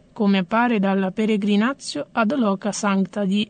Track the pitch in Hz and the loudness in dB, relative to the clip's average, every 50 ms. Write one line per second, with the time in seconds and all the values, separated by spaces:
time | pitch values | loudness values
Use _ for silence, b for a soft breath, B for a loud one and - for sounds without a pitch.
0 | b b - - 220 202 196 190 185 - 220 220 240 247 240 208 190 196 190 196 | b b -6 -2 0 2 2 2 0 0 0 0 2 2 2 2 2 2 2 2
1 | 190 190 185 - 220 214 220 208 202 202 208 202 214 247 277 277 - - - 294 | 0 -2 -2 -2 0 0 0 0 0 2 2 2 2 0 -2 -4 -8 -10 -8 -8
2 | 285 - - 240 226 208 294 285 233 202 196 190 - 214 196 - - 202 196 190 | -10 -6 -4 -2 -2 0 0 0 0 0 0 -2 -4 -6 -6 -2 -2 0 0 0
3 | 190 185 - 214 208 185 196 208 214 - | 0 -2 -2 -4 -2 0 0 0 -2 -2